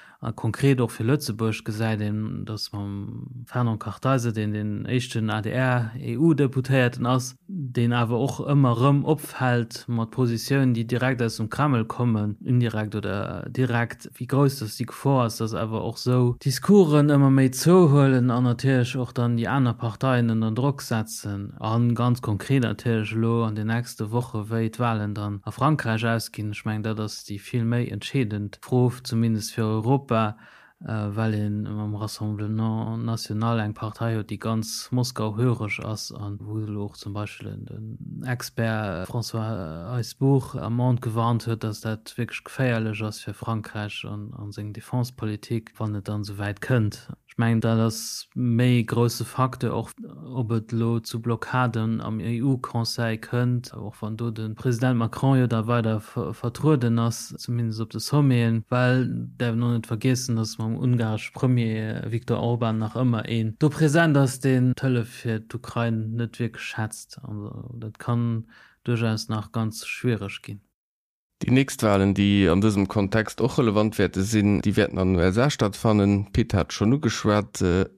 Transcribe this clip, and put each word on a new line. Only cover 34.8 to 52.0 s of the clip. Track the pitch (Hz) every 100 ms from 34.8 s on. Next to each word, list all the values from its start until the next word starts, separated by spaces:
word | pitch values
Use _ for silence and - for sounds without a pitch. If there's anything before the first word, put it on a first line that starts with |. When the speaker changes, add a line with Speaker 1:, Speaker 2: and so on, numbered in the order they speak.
| -
Speaker 1:
Moskau | 127 123 - 107 104
hörig | 123 113 104 -
ist | - 107 -
und | 113 104 104
wo | 104 107 107 104
auch | 104 -
zum | 101
Beispiel | 101 104 - 104 104
den | 110 107 110 - - -
Expert | 127 127 - - 113 110 104 85 92
François | 123 107 113 110 104 80 80 90
Heisbourg | 123 110 - 135 135 131
am | 131 107 120
Mond | 123 120
gewarnt | 123 113 117 117 117
hat, | 113
dass | 110 104
das | 110 110 - -
wirklich | 113 -
gefährlich | - - 131 113 110 104
ist | 110 -
für | -
Frankreich | 101 - 113 104 107 104 -
und, | - 104 104
und | 123 104
seine | 104 107
Défense-Politik, | 104 - 127 120 - 107 107 - 117 - -
wenn | 110 101
es |
dann | 107 104
so | 104 101
weit | 104 101
kommt. | - 127 104 - - - _
Ich | -
meine, | 117 113
da | 113
das | 113 113 110 - - - -
méi | 123 117 123 123
grosse | 113 117 120 -
Fakte | 117 - 127 - 120
auch, | - 110 - - 143
ob | 156 127 110
es | 113 110
lo | 113 117 117
zu | - 117
Blockaden | 117 113 - 127 123 113 110 113